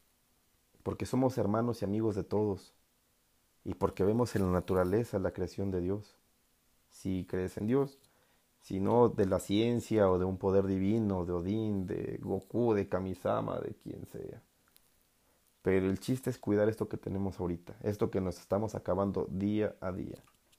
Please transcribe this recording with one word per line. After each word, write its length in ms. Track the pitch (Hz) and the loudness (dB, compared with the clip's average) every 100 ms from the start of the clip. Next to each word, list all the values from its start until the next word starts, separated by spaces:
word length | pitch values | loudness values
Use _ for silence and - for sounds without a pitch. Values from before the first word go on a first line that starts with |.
| _ _ _ _ _ _ _ _ | _ _ _ _ _ _ _ _
Porque 240 | 98 98 98 | -6 -6 -2
somos 320 | 127 131 120 | 0 0 0
hermanos 440 | 104 110 120 110 | 0 0 0 -2
y 40 | 98 | -2
amigos 300 | 107 113 98 | 0 0 -2
de 80 | |
todos. 500 | 85 101 107 92 - _ _ _ _ _ _ _ _ _ - | -2 0 0 -2 -10 _ _ _ _ _ _ _ _ _ -10
Y 60 | |
porque 320 | 95 98 - 95 | -2 -2 0 2
vemos 280 | 117 120 107 | 2 0 0
en 60 | 92 | 2
la 60 | |
naturaleza 680 | 90 - 92 90 104 117 101 | 2 2 0 2 0 0 -2
la 120 | 92 | -4
creación 400 | - 90 - 98 | -4 -6 -6 -4
de 100 | 92 | -2
Dios. 340 | 90 104 107 _ _ _ _ _ _ _ _ | -2 -4 -8 _ _ _ _ _ _ _ _
Si 360 | - 98 92 87 | -10 -4 -4 -4
crees 320 | 92 92 - | -4 -4 -4
en 100 | 104 | 0
Dios, 320 | 131 139 - _ _ _ _ _ _ | 0 0 -6 _ _ _ _ _ _
si 180 | - 95 | -6 -2
no 300 | 101 117 120 | 2 6 6
de 160 | 113 95 | 4 2
la 140 | 92 | 2
ciencia 680 | - 101 117 120 - 107 98 | 2 2 4 2 2 4 6
o 80 | 90 | 6
de 60 | |
un 140 | 92 92 | 2 0
poder 280 | 98 98 98 | 2 4 4
divino, 600 | 95 95 113 107 92 87 | 2 2 2 2 0 0
de 80 | |
Odín, 520 | 87 90 110 110 101 90 | -2 0 0 0 -2 -2
de 320 | 87 - 110 | -4 -4 -6
Goku, 520 | 98 98 - 110 120 | -4 -4 -2 0 2
de 140 | 104 95 | 2 0
Kamisama, 720 | 92 95 90 - 113 110 85 | -2 -4 -4 -2 -2 -2 -4
de 160 | - - | -6 -10
quien 300 | - - - | -12 -12 -12
sea. 360 | - - 117 - _ _ _ _ _ _ _ _ _ _ _ | -12 -12 -14 -20 _ _ _ _ _ _ _ _ _ _ _
Pero 220 | 92 95 95 | 2 4 4
el 140 | 95 | 0
chiste 300 | - 127 - | -2 -4 -4
es 80 | 123 | -4
cuidar 320 | - 104 107 | 0 2 2
esto 180 | 110 110 | 0 -4
que 80 | 104 | -6
tenemos 460 | 98 95 98 90 | -6 -4 -4 -4
ahorita, 340 | 87 85 - - | -4 -4 -8 -8
esto 260 | - 101 113 | -4 -2 -2
que 120 | 98 | 0
nos 180 | 92 - | -2 -4
estamos 340 | - 98 107 | -2 -2 -2
acabando 540 | 101 - 92 101 92 - | -4 -2 0 0 0 -4
día 460 | 92 98 104 104 - | -2 0 0 -2 -4
a 100 | 92 | -6
día. 320 | 90 - - - _ _ | -6 -8 -12 -20 _ _